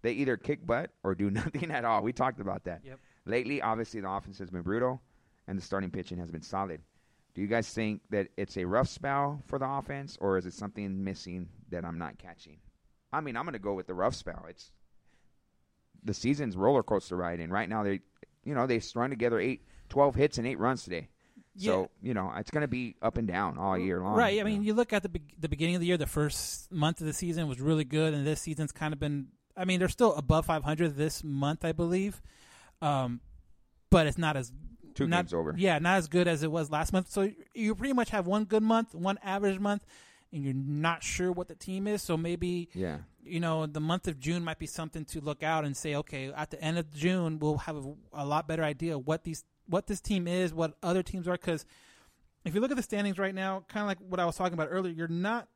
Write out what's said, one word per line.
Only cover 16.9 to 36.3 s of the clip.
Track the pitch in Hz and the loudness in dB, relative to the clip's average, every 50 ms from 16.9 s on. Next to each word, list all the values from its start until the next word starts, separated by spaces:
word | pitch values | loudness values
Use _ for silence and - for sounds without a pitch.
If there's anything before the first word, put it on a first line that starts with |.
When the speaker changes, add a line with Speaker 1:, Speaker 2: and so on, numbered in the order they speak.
| 110 98 - - 90 | 0 0 0 -2 -4
Speaker 1:
ride, | 90 90 85 87 87 | -2 -2 -2 -2 -4
and | 82 82 | -4 -2
right | 92 101 110 | -2 -2 -2
now | 87 107 110 107 | 0 -2 0 0
they, | 101 98 92 - _ _ _ - _ _ _ _ | 0 0 -2 -4 _ _ _ -20 _ _ _ _
you | - 147 | -4 0
know, | 139 135 | 0 2
they | 131 120 110 | 2 2 0
strung | - - - 123 120 135 | 0 -2 -2 -2 -2 -2
together | 139 113 117 120 117 107 | 0 0 2 2 4 4
eight, | 90 123 131 - - - - - - - | 2 0 -2 -4 -10 -20 -20 -20 -16 -4
twelve | - 135 139 143 123 | 4 4 4 6 6
hits | 131 143 151 - | 4 2 2 2
and | - 113 | 0 -2
eight | 123 131 78 | -2 -2 2
runs | 98 123 131 - - | 2 2 2 0 -4
today. | - 90 82 - - _ _ _ _ _ - - _ _ | -6 -6 -6 -6 -10 _ _ _ _ _ -20 -20 _ _
So, | 196 185 214 92 92 | -2 0 2 2 2
Speaker 2:
Yeah. | 95 - _ _ - | 2 -2 _ _ -4
Speaker 1:
you | 123 123 | -2 -2
know, | 101 92 92 60 | 0 -2 -2 -4
it's | 87 110 - | -6 -8 -2
gonna | - 151 151 135 | -2 -2 0 0
be | 127 123 123 117 - _ | -2 -2 -4 -6 -6 _
up | - 113 - | -2 0 0
and | 135 113 | 0 -2
down | 101 87 95 101 87 71 | 0 0 0 0 0 -2
all | - 92 98 95 | 0 0 2 2
year | 90 90 95 90 90 | 2 2 0 0 0
long, | 90 - - | 0 2 4
Speaker 2:
Right. | 220 240 208 196 | 4 4 4 4
I | |
Speaker 1:
you | 214 208 | 2 0
Speaker 2:
mean, | 214 214 202 | 0 0 0
Speaker 1:
know. | 208 | 0
Speaker 2:
you | 214 214 | 2 2
look | 226 247 - 220 | 2 2 2 2
at | 202 180 | 0 0
the | 175 | -2
be-, | 165 175 147 147 - | -6 -6 -8 -8 -12
the | - 156 156 | -8 -4 -4
beginning | 147 139 160 165 175 | -2 0 2 2 2
of | 180 | 2
the | 170 | 2
year, | 175 180 | 2 2
the | 165 147 | 2 2
first | - - 151 151 147 - - - - - - - - | 0 2 0 0 0 0 -4 -6 -6 -8 -10 -12 -6
month | 190 165 151 160 165 - | 0 2 2 2 2 0
of | 165 | -4
the | 156 143 | -4 -4
season | - 185 170 165 165 165 147 | -2 -2 -2 0 0 0 -2
was | 127 123 | -2 0
really | 135 151 160 156 151 | 2 4 4 4 2
good, | 127 151 156 156 160 151 | 2 2 2 2 4 2
and | 143 139 | 2 2
this | 151 156 - | 2 0 0
season's | - 160 156 156 156 147 | -2 -6 -2 -2 -2 -4
kind | - - 160 151 156 | -2 -4 -2 -2 -2
of | 139 | -2
been, | 151 147 147 143 135 - - _ _ _ _ | -2 0 0 -2 -4 -6 -14 _ _ _ _
I | - 185 | -2 2
mean, | 185 185 180 | 2 4 4
they're | 185 180 | 4 2
still | - - 247 220 180 | 4 6 6 6 6
above | - 143 123 151 160 160 | 4 4 4 4 4 6
five | - 165 156 127 | 2 0 0 2
hundred | 143 156 156 175 160 143 | 0 2 2 2 2 2
this | 139 151 156 - - | 2 0 0 0 -4
month, | - 151 143 139 139 143 156 160 - | -6 -6 -2 0 0 0 0 0 -2
I | 165 160 | -2 0
believe, | 156 170 170 175 190 190 208 190 - - - - - - - - - - - _ _ | 0 2 2 2 2 2 0 -4 -8 -16 -20 -20 -20 -20 -20 -20 -20 -20 -20 _ _
um, | - 147 143 135 131 123 120 120 - - - - - _ - _ _ _ _ _ _ _ | 0 2 2 2 2 0 -2 -6 -8 -16 -20 -20 -20 _ -20 _ _ _ _ _ _ _
but | - 175 160 | 8 8 8
it's | 147 - | 6 2
not | - 170 156 151 | 2 2 2 2
as | 139 127 117 127 143 156 - - - - - - | 0 -4 -6 -10 -14 -14 -14 -16 -16 -20 -16 -4
Speaker 1:
Two | - - | -2 0
Speaker 2:
not, | 165 170 175 180 | 2 2 2 2
Speaker 1:
games | 170 175 | 0 0
over. | 165 165 151 151 | 0 0 0 0
Speaker 2:
Yeah, | 170 190 190 165 147 | 2 4 4 4 4
not | 160 175 185 | 4 4 4
as | 196 165 | 4 2
good | 151 151 180 180 | 4 4 4 4
as | 170 | 4